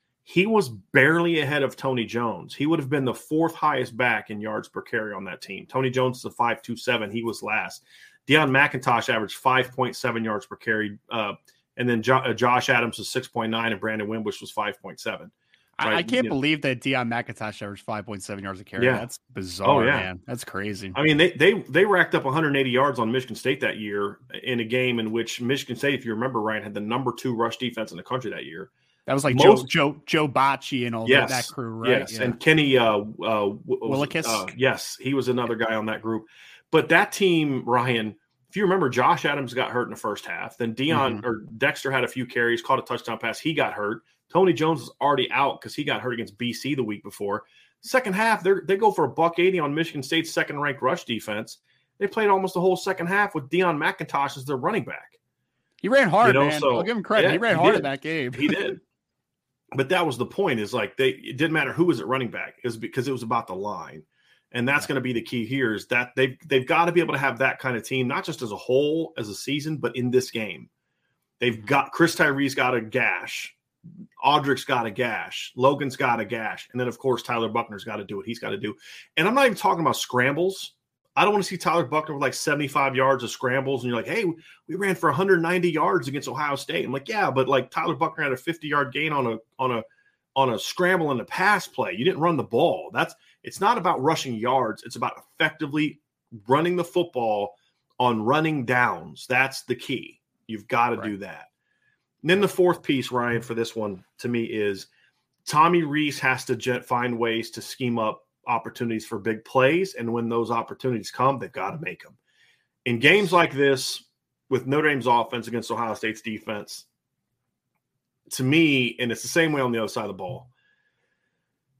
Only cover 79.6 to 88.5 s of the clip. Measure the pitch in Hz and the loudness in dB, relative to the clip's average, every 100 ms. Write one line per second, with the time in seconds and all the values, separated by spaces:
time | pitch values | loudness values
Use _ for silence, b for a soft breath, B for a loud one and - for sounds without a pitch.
79.6 | 196 170 143 113 - 123 131 147 185 190 | 0 2 2 0 0 2 2 2 -2 -2
80.6 | - _ _ _ _ 139 185 208 180 180 | -12 _ _ _ _ 2 4 4 0 -2
81.6 | 175 165 123 151 156 143 135 - - 143 | 0 0 2 -2 -2 -2 -2 -2 -2 0
82.6 | 147 147 135 127 135 131 113 - 127 135 | 0 0 0 4 4 2 0 -4 0 0
83.6 | 135 135 123 117 120 202 185 - B B | 0 -2 -2 -4 -2 -2 -2 -4 B B
84.6 | - 185 196 180 160 135 196 175 165 180 | -10 -4 -2 2 2 4 4 4 4 2
85.6 | 175 156 175 185 131 139 131 127 147 143 | 2 2 2 2 0 -6 -6 -4 -4 -4
86.6 | - 165 - 135 - 214 170 131 127 135 | -4 -4 -2 -4 -4 -2 0 2 2 2
87.6 | 123 - 170 139 156 - 147 123 - | 0 -4 -2 0 -2 0 -2 -2 -4